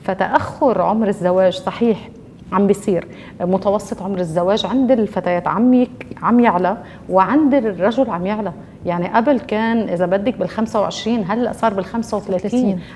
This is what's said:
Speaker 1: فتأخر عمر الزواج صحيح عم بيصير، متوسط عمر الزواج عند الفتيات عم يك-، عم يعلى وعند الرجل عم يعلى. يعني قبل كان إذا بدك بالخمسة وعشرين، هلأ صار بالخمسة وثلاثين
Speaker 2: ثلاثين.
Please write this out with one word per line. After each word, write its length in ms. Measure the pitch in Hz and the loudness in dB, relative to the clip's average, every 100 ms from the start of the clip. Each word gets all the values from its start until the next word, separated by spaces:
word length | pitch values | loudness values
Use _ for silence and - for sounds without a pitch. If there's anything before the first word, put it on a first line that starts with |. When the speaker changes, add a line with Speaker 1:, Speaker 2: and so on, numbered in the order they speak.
Speaker 1:
فتأخر 760 | - 190 190 226 - - 277 190 | -4 -2 0 0 -2 0 2 2
عمر 260 | 170 214 208 | 0 0 0
الزواج 460 | 202 175 185 185 | 0 0 4 2
صحيح 560 | 175 - - 233 196 - - - - - | 0 -6 0 0 0 -4 -20 -20 -20 -2
عم 160 | 185 202 | 2 2
بيصير، 400 | 202 - 175 - - - - | 2 0 -2 -4 -16 -16 -6
متوسط 600 | 180 190 202 208 202 - | -2 0 0 -2 -4 -8
عمر 180 | 190 190 | -6 -4
الزواج 460 | 175 165 180 220 185 | -2 0 0 0 0
عند 260 | 247 247 | 0 2
الفتيات 560 | 254 202 196 180 175 170 | 2 2 -2 0 0 0
عم 260 | 170 247 | 2 4
يك-، 320 | 254 254 - - - | 4 2 -4 -16 -4
عم 180 | 170 240 | 2 4
يعلى 380 | 240 180 180 220 - - - | 6 4 0 -2 -8 -16 0
وعند 440 | 185 185 277 294 | 2 4 4 4
الرجل 560 | 277 220 180 190 233 262 | 2 0 0 0 0 0
عم 160 | 175 180 | -2 -4
يعلى. 260 | 214 202 151 - - 175 | -4 -6 -8 -16 -10 -4
يعني 220 | 175 175 | -2 0
قبل 320 | 226 240 262 | 2 2 2
كان 380 | - 214 226 233 | 0 -2 0 0
إذا 280 | 202 175 175 | 0 0 0
بدك 320 | 196 220 - | 0 -2 -4
بالخمسة 440 | 180 - 220 214 | -4 -4 -2 0
وعشرين، 440 | 185 - 220 233 180 | -2 -2 -2 -2 -2
هلأ 260 | 226 247 | -2 -2
صار 200 | - 226 | 0 0
بالخمسة 440 | 196 180 233 220 214 | 0 -4 -6 -4 -6
وثلاثين 320 | - 185 202 | -4 -4 -2
Speaker 2:
ثلاثين. 300 | 240 202 180 - | 0 0 -2 -8